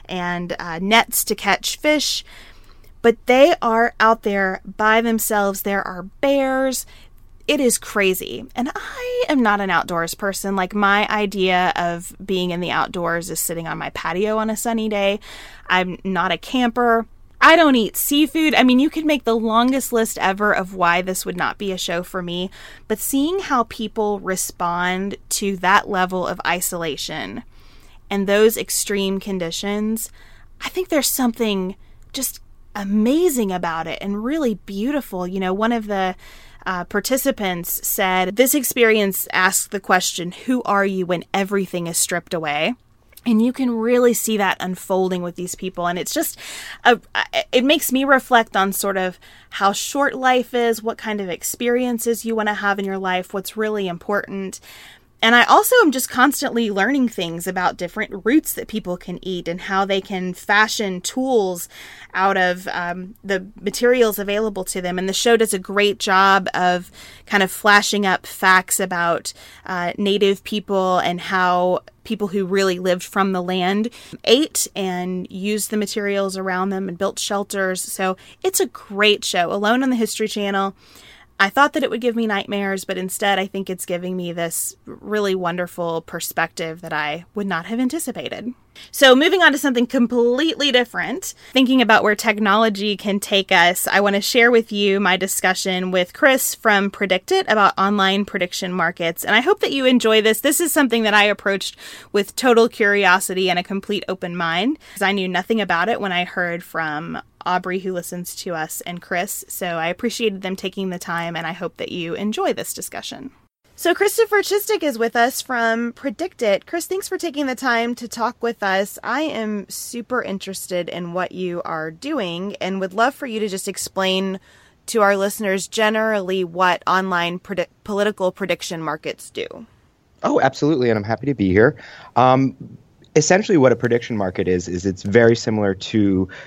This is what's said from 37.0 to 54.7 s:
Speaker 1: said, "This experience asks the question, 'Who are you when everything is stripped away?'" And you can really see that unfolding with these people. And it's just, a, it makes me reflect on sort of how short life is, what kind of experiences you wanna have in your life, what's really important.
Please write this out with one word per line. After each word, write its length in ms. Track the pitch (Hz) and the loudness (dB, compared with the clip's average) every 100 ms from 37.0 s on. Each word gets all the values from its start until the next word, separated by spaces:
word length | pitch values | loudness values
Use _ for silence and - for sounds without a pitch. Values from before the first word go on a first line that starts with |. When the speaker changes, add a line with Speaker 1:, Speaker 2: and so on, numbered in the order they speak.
| - 262 277 - 196 175 170 - | 0 -2 0 -2 -2 -4 -6 -6
Speaker 1:
said, 520 | - - 190 185 185 202 | -4 -2 0 2 0 2
"This 180 | 254 | 2
experience 720 | 294 240 254 226 220 196 190 - | 2 0 2 4 4 2 -2 -4
asks 340 | - 185 190 - | 0 2 0 -4
the 140 | 202 | -6
question, 500 | - 185 - - 175 | 0 2 2 -4 -8
'Who 320 | - - 254 | -8 -2 -2
are 240 | 214 202 196 | 2 2 2
you 180 | 190 | 0
when 200 | 175 175 - | -2 -4 -2
everything 540 | 196 196 202 185 180 170 | -4 0 -2 -2 -4 -4
is 100 | 165 | -2
stripped 340 | - 175 - | -2 -4 -4
away?'" 420 | 170 156 147 170 247 _ _ _ - - | -6 -2 -2 -2 -4 _ _ _ -8 0
And 180 | 220 | 2
you 80 | 240 | 2
can 240 | 247 254 233 | 0 -2 0
really 380 | 226 247 247 | 2 4 4
see 220 | 226 - 214 | 4 0 0
that 200 | 190 - | 0 0
unfolding 600 | 180 185 - 190 185 180 | -4 -6 -2 0 0 -2
with 140 | 175 | -6
these 220 | 170 175 - | -8 -10 -8
people. 320 | 185 180 175 | -10 -4 -4
And 100 | 175 | -2
it's 160 | - | -4
just, 240 | 294 330 - - - - - | -4 -4 -6 -14 -14 -14 0
a, 160 | 233 233 - - - - - | 2 2 0 -4 -2 -4 0
it 140 | 254 | 2
makes 260 | 262 311 - | 4 2 2
me 140 | 262 | 0
reflect 520 | 269 269 - 240 226 202 | 2 0 4 2 4 0
on 160 | 196 | 0
sort 240 | 190 196 190 | -2 -2 -2
of 220 | 185 180 - - - | -4 -6 -20 -20 -14
how 220 | - 196 | -2 0
short 420 | 202 - 285 277 | 0 -4 0 0
life 400 | 262 262 254 240 | 0 2 2 0
is, 260 | 240 233 220 | 0 0 0
what 160 | 220 226 | -4 -6
kind 240 | 220 214 | -6 -6
of 80 | 190 | -4
experiences 960 | 165 - - 240 240 247 233 233 220 | -6 -6 -4 0 2 0 -2 -2 -2
you 120 | 226 220 | -2 -2
wanna 180 | 208 | -2
have 240 | 202 202 196 | -2 0 0
in 60 | |
your 140 | 196 190 | -2 -4
life, 360 | 185 185 180 | -2 -4 -4
what's 220 | 202 190 214 | -8 -8 -4
really 320 | 214 214 190 | -4 -2 -4
important. 720 | 170 - 208 - 196 190 - - | -6 -4 -4 -4 -8 -8 -12 -18